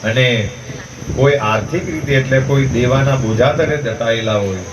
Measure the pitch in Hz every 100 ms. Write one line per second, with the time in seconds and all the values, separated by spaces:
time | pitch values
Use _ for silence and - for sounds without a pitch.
0 | 110 120 127 117 101 - - - - -
1 | - - 139 143 107 107 101 170 185 156
2 | 139 139 131 131 131 139 131 120 123 135
3 | 135 131 110 110 131 151 151 147 123 107
4 | 117 113 110 107 98 95 90